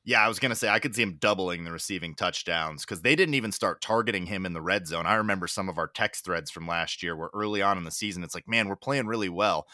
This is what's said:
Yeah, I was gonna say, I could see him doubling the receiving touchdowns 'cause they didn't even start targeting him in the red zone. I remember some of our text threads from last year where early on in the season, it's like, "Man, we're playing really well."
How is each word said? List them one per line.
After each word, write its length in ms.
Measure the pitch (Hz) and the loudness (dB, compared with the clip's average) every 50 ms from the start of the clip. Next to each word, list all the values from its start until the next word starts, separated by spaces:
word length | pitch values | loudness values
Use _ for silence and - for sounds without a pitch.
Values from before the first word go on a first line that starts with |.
| _ | _
Yeah, 200 | 117 120 113 107 | 4 6 6 6
I 40 | 113 | 6
was 100 | 113 - | 4 4
gonna 160 | - 127 113 | 2 0 2
say, 140 | - - 107 | 2 4 4
I 100 | 104 113 | 4 4
could 160 | - 143 104 | 2 2 0
see 80 | 117 117 | 2 0
him 160 | 101 87 73 | 0 0 2
doubling 440 | - 107 104 95 95 90 87 85 85 | 4 4 4 4 2 0 -2 -2 -4
the 80 | 85 85 | -6 -8
receiving 420 | 82 - - 101 90 80 85 78 | -6 -6 -4 -4 -4 -4 -6 -4
touchdowns 720 | - 95 90 - - - - 85 82 80 80 78 73 - | -2 0 0 0 -2 -2 -2 0 0 0 -2 -4 -6 -8
'cause 160 | - 107 85 82 | -8 -6 0 2
they 120 | 120 147 | 4 4
didn't 200 | 156 190 160 143 | 4 4 2 2
even 180 | 135 113 110 98 | 0 0 -2 -2
start 300 | - - 98 82 - - | 0 0 0 -2 -2 -2
targeting 420 | - 110 113 113 110 107 95 90 | 0 2 2 2 2 0 -2 -2
him 220 | 85 101 95 92 | -2 -4 -4 -4
in 80 | 90 85 | -4 -4
the 80 | 82 78 | -4 -2
red 240 | 87 95 104 90 | 0 0 0 0
zone. 180 | 78 82 85 82 | -2 -4 -2 0
I 120 | 87 107 | 2 2
remember 300 | 110 107 107 101 95 90 | 2 2 2 0 -2 -2
some 220 | 85 - - 95 95 | -4 -4 -4 -4 -4
of 80 | 85 | -4
our 120 | 82 82 78 | -4 -4 -4
text 360 | - - 110 104 - - - | -2 -2 -2 -2 -2 -4 -6
threads 260 | 90 87 82 78 73 | -4 -4 -4 -4 -6
from 160 | - 85 82 | -10 -10 -6
last 360 | 82 85 85 82 - - - - | -4 -2 -2 -2 -4 -6 -6 -6
year 120 | 85 82 | -6 -6
where 140 | 78 80 - - | -6 -8 -8 -6
early 260 | 104 107 107 104 101 | -4 -4 -2 0 2
on 160 | 98 98 101 | 2 2 2
in 80 | 92 85 | 2 -2
the 60 | 82 | -6
season, 320 | - - - 104 92 90 87 | -6 -6 -6 -6 -6 -6 -8
it's 120 | 80 - | -8 -10
like, 140 | 87 - - | -10 -6 -2
"Man, 200 | 117 117 110 98 | 0 0 2 0
we're 80 | 98 | -2
playing 300 | - - 135 139 139 120 | -4 -4 -2 -2 -2 -2
really 220 | 107 113 113 104 92 | -2 -2 -2 -2 -2
well." 380 | 85 87 104 104 87 78 73 - | 0 2 2 2 2 0 -2 -6